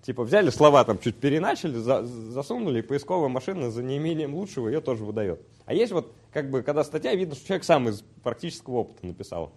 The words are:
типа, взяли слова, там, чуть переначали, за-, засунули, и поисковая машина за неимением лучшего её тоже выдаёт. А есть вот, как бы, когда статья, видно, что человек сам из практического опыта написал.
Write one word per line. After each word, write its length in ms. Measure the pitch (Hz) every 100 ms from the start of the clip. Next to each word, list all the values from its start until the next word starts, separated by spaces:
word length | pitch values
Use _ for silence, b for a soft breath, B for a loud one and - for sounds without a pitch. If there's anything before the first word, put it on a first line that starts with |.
типа, 200 | - 120
взяли 260 | 117 202 170
слова, 340 | - 151 143
там, 160 | 113 101
чуть 160 | 120 -
переначали, 600 | 139 151 190 - 170 117
за-, 260 | 113 127
засунули, 760 | 120 120 110 127 135 240 202 127
и 20 |
поисковая 460 | - 139 - 180 143
машина 420 | 127 160 190 120
за 100 | 113
неимением 540 | 127 139 160 160 143 147
лучшего 320 | 202 - 110
её 140 | 151
тоже 220 | 151 117
выдаёт. 380 | 107 107 101 80 b b -
А 80 |
есть 200 | 165 233
вот, 200 | 175 - B B
как 200 | 156 139
бы, 100 | 131
когда 220 | 120 147
статья, 320 | 147 156 254 202
видно, 180 | 185
что 140 | 139 -
человек 160 | 190
сам 260 | - 156 120
из 140 | 104 - -
практического 580 | 123 117 175 - - 123
опыта 280 | 101 - 90
написал. 460 | 87 101 87 78